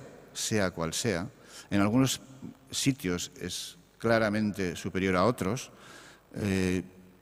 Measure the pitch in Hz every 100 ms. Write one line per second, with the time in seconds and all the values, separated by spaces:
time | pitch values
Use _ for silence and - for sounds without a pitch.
0 | - - - - - 110 92 85 80 -
1 | 120 87 95 - - - - 101 101 120
2 | 131 - - - - - - - 139 131
3 | 92 87 - - 90 - - - - _
4 | 113 113 110 107 107 95 92 80 98 92
5 | 95 90 101 123 113 123 - - - -
6 | - - _ - 104 95 92 92 - -
7 | - -